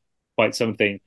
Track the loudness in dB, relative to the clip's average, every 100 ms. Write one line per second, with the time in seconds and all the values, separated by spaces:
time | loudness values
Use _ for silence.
0 | _ _ _ 0 0 0 -4 0 -2 -2